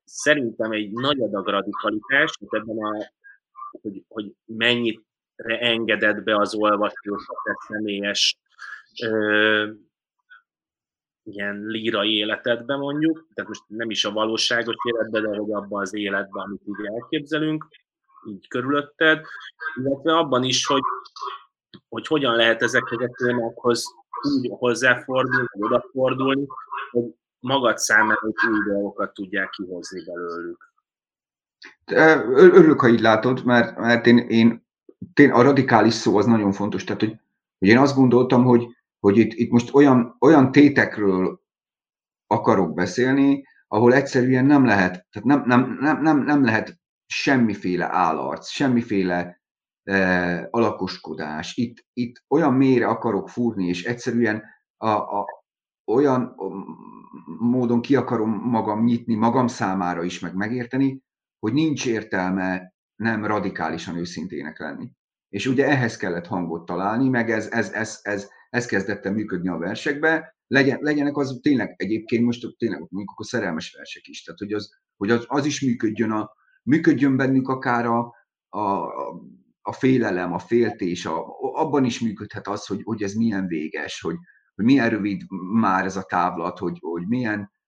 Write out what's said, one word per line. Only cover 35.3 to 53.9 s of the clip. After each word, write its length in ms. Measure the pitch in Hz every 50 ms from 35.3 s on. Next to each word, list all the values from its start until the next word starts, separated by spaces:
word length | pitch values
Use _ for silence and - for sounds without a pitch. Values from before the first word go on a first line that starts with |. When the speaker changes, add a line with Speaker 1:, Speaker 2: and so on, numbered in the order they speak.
Speaker 2:
a 100 | 117 120
radikális 520 | 123 139 139 135 131 - 120 110 110 113 113
szó 240 | - - 113 95
az 80 | 107 101
nagyon 260 | 120 117 110 101 98
fontos. 320 | 98 - 101 107 - 95 -
Tehát, 180 | - 104 -
hogy, 140 | 110 107 110 - _ _ _ _ _ _ _
hogy 100 | - 92
én 100 | 98 113
azt 180 | 127 143 135 131
gondoltam, 480 | 135 131 123 120 123 120 120 131 123 127
hogy, 340 | 127 120 117 117 - - _ _ _ _ _
hogy 180 | - 101 101
itt, 160 | 113 107 104 -
itt 180 | - 120 117
most 220 | 120 120 117 - -
olyan, 420 | 139 147 143 127 123 117 - - -
olyan 320 | 123 147 165 143 131 127
tétekről 920 | - 147 147 139 131 - 104 - - 107 104 98 92 92 92 - - - _ _ _ _ _ _ _ _ _ _ _ _ _ _ _ _ _
akarok 460 | - 104 107 - 123 107 95 90 82 73
beszélni, 720 | 87 90 90 - 123 123 131 135 139 139 139 139 139 - _ _ _ _
ahol 260 | - 104 107 120 120 123
egyszerűen 520 | 143 139 - - 131 123 131 131 127 131
nem 200 | 143 147 139 127
lehet, 420 | 113 101 98 92 90 90 - - _
tehát 160 | - 107 104
nem, 160 | 127 143 135 -
nem, 320 | 117 123 127 131 127 104 85
nem, 220 | 131 151 147 -
nem, 220 | 147 160 156 139 117
nem 200 | 143 147 143 131
lehet 360 | 113 110 107 92 - - _ _ _ _ _ _
semmiféle 840 | - - - - 151 139 127 117 107 98 - - 92 90 87 82 -
állarc, 580 | - 90 87 82 80 73 65 69 71 - - -
semmiféle, 920 | - - 147 131 123 117 117 - 107 98 92 92 87 87 87 87 - _ _ _ _ _ _ _ _ _ -
eh, 640 | 98 98 98 95 92 92 90 87 87 87 80 62 -
alakoskodás. 1080 | - 120 117 104 - - 92 92 - - - 80 78 82 78 76 76 78 85 - -
Itt, 300 | - 120 117 - - _ _ -
itt 300 | 123 123 120 - _ _
olyan 260 | - 135 160 165 143 127
mélyre 340 | 131 139 131 131 120 107
akarok 420 | 101 117 - - 117 101 95 - -
fúrni, 380 | - 123 120 113 104 98 92
és 180 | 87 90 87 90
egyszerűen 580 | 117